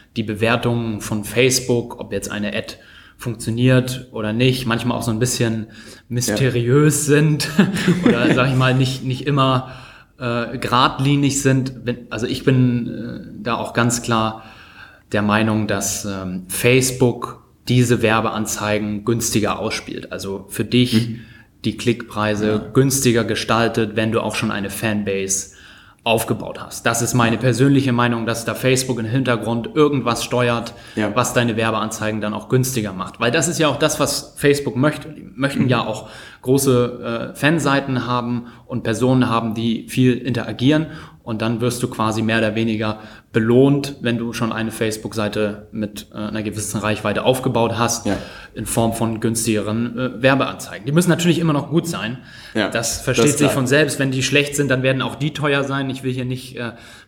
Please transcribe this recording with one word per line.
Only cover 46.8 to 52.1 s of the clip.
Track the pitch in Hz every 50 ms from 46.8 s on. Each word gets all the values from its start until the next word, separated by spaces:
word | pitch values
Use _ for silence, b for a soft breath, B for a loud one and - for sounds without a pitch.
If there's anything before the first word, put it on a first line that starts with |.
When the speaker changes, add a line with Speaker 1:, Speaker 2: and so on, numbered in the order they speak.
Speaker 1:
Reichweite | 98 107 107 - - 104 101 107 -
aufgebaut | 117 - - - 135 110 117 117 113 104 107
hast, | 117 110 - - -
Speaker 2:
Ja. | 104 95 90 B B B B B B -
Speaker 1:
in | - 107
Form | - - 120 113 113 -
von | - 117 113 110 107
günstigeren, | 120 113 117 113 - 113 107 104 98 107 107 113 120 120 117
äh, | 120 127 127 - 110 127
Werbeanzeigen. | 131 139 131 127 - 95 - - - 87 90 104
Die | 135 147
müssen | 175 175 170
natürlich | 160 170 170 180 151 170
immer | 170 160 147
noch | 139 131 -
gut | 139 175 -
sein. | 170 - 95 101 110